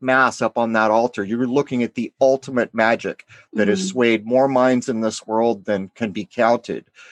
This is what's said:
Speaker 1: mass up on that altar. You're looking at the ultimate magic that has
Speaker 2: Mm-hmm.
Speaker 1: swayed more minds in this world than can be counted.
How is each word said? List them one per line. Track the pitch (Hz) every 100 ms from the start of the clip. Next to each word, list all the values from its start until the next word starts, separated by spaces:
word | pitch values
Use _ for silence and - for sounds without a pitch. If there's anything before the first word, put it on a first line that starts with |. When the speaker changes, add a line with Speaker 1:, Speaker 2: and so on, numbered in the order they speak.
Speaker 1:
mass | 131 131 127 -
up | 113 120
on | 113
that | 110 110
altar. | 110 120 113
You're | 98 117 127
looking | 139 143 123
at | 113 -
the | 113 -
ultimate | 131 135 - 123 110 113
magic | 110 110 95 - _ - _
that | 107 101
has | 98
Speaker 2:
Mm-hmm. | 95
Speaker 1:
swayed | 127 117 113 110
more | 127 139
minds | 127 127 127 127
in | 113
this | 110 - -
world | 110 117 104 95
than | 98 95 -
can | 110
be | 104 95
counted. | - 113 117 - 67 - _ -